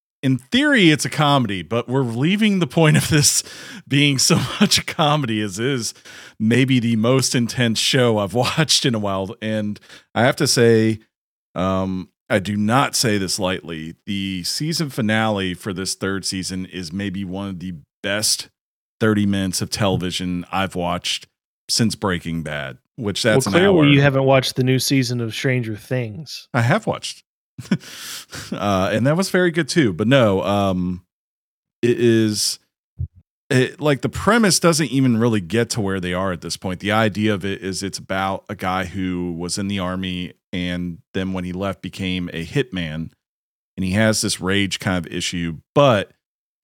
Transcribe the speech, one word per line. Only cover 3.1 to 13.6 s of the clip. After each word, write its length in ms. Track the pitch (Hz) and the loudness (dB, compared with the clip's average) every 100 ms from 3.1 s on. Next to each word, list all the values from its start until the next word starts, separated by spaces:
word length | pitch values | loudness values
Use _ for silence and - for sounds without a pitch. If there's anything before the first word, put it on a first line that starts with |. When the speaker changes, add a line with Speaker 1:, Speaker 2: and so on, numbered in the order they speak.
Speaker 1:
this 340 | 151 - - - - - 220 - | 2 4 0 -4 -12 -18 -18 -2
being 320 | 139 143 131 | 2 2 2
so 180 | - 175 | 2 2
<laughs> 240 | - - | 0 0
much 180 | 208 - | 2 2
a 60 | |
comedy 560 | - - 151 151 123 107 | -2 0 2 2 0 -2
as 180 | 104 92 | -4 -4
is 340 | 127 131 107 - - - - - | -2 -2 -6 -10 -18 -20 -18 -2
maybe 400 | 110 120 131 127 | 2 4 4 4
the 160 | 117 113 | 2 2
most 380 | 117 131 123 131 | 4 2 2 0
intense 420 | 117 127 117 104 | 0 0 0 0
show 400 | - 135 120 104 | 0 2 4 2
I've 160 | 98 | 0
<laughs> 0 | |
watched 500 | 120 120 - 147 - 131 | 0 0 0 0 2 0
in 80 | |
a 40 | 113 | 0
while. 380 | 101 95 95 - | -2 -2 -4 -6
And 360 | 110 107 104 98 - - _ 104 | -4 -4 -4 -8 -14 -20 _ 2
I 80 | |
have 120 | 127 - | 2 2
to 100 | 139 | 2
say, 500 | 131 117 113 110 107 _ _ _ _ _ | 4 6 6 4 0 _ _ _ _ _
um, 540 | - 92 95 95 92 90 _ - | -4 -2 -2 -2 -4 -8 _ -2
I 100 | 107 | 0
do 160 | 92 104 | 0 0
not 400 | 104 127 135 - | 2 2 2 0
say 220 | 117 104 | 0 0
this 200 | 90 - | -2 -2
lightly, 560 | 92 95 | -2 -4